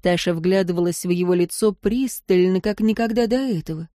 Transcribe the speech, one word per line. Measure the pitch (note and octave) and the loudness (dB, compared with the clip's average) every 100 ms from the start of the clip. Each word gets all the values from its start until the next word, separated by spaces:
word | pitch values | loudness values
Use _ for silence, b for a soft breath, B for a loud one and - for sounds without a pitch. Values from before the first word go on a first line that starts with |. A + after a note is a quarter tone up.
Таша | F3+ F3 - | 0 0 0
вглядывалась | E3+ E3+ G3 F#3 F3 F3 E3+ F#3 | -2 0 0 0 0 -2 -2 -2
в | |
его | F3 F3+ | 0 2
лицо | F3+ F3 - G#3+ | 2 0 0 0
пристально, | G3 G3+ A#3 C4 - - F#3 F#3 F#3 | 0 -2 -2 -4 -6 0 2 4 2
как | G#3 G#3 | -2 0
никогда | G#3+ A3 A#3 A3+ A#3 | 0 0 0 0 0
до | B3+ | 0
этого. | C4+ F#3 - D#3+ E3 | -2 -4 -6 -10 -12